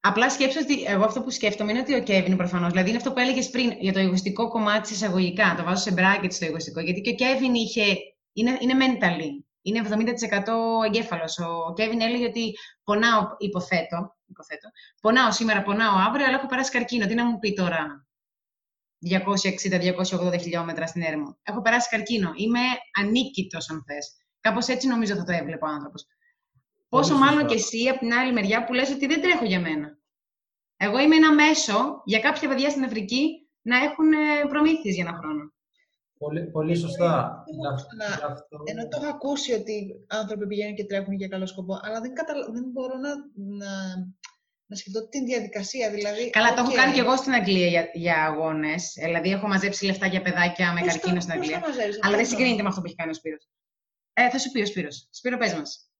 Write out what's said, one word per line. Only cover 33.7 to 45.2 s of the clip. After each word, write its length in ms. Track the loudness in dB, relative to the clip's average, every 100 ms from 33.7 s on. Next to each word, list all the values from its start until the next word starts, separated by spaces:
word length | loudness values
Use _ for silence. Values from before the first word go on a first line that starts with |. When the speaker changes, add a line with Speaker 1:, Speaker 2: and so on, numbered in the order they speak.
| 2
Speaker 1:
έχουν, 360 | 0 2 4
ε, 340 | 4 4 2 0
προμήθειες 460 | 2 4 4 0
για 100 | -2 -4
ένα 80 | -6
χρόνο. 340 | -6 -6 -8 _ _ _ _ _ _ _
Speaker 2:
Πολύ, 320 | -6 -6 -6
πολύ 240 | -4 0 0
σωστά. 680 | -2 0 2 2 0 -6 -14
Speaker 3:
Ενώ 80 | -10
Speaker 2:
Γι' 60 | -6
αυ-, 120 | -6 -8
Speaker 3:
ξανά, 300 | -10 -6 -6
Speaker 2:
γι' 140 | -6
αυτό 240 | -10 -16 -16
Speaker 3:
ενώ 240 | -10 -8 -6
το 80 | -6
έχω 80 | -6
ακούσει 380 | -6 -4 -4 -2
ότι 220 | -4 -2 -8 -8 -14 -8
άνθρωποι 380 | -6 -6 -6 -6
πηγαίνουν 280 | -4 -6
και 100 | -8
τρέχουν 300 | -6 -6 -4
για 140 | -6 -6
καλό 180 | -6 -6
σκοπό, 320 | -8 -8 -8
αλλά 180 | -6 -8
δεν 120 | -8
καταλα-, 360 | -8 -6 -6 -6
δεν 120 | -8 -8
μπορώ 220 | -6 -6 -6
να, 120 | -6 -8 -12 -14 -12 -10
να, 160 | -8 -8 -6 -8 -10 -12 -20 _ _ _ _
να 100 | -14
σκεφτώ 320 | -8 -8 -6
την 160 | -6